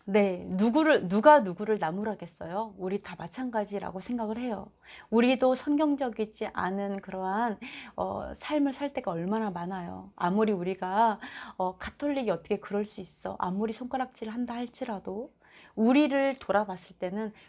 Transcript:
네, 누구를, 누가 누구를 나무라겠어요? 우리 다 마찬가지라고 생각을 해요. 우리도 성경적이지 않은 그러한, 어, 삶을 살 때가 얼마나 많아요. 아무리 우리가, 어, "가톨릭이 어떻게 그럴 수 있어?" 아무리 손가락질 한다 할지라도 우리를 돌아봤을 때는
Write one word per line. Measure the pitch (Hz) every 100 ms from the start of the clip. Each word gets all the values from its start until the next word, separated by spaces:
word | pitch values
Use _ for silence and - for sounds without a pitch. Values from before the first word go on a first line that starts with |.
네, | - 202 202 180 180
누구를, | 185 220 254 311 285 175
누가 | 202 294 294
누구를 | 202 170 214 208
나무라겠어요? | 160 180 214 196 170 - 170 185 220 190
우리 | 185 196
다 | - 170
마찬가지라고 | 170 - 254 226 208 202 - 180
생각을 | 185 247 214 226
해요. | 247 220 - _ - - -
우리도 | 226 247 262 254
성경적이지 | 262 294 294 311 285 262 214 214 - 214
않은 | - 180 196 202 196
그러한, | 190 185 190 202 240 202 254 - - -
어, | 185 202 -
삶을 | - - 302 277
살 | 262 277
때가 | 277 247
얼마나 | 170 180 220 214
많아요. | 175 175 190 175 185 190 -
아무리 | 175 196 220
우리가, | 196 175 185 185 196 226 208 - - - -
어, | 185 185
"가톨릭이 | - - 294 277 226
어떻게 | 170 - 202
그럴 | - 202
수 | 208 -
있어?" | 185 _ 190 190
아무리 | 185 190 220
손가락질 | 220 247 262 254 - 220
한다 | 226 240
할지라도 | 240 240 - 254 196 180 196 269 _ _ - - -
우리를 | 220 262 294 277 277 269
돌아봤을 | - 196 214 180 - -
때는 | 180 202 220 214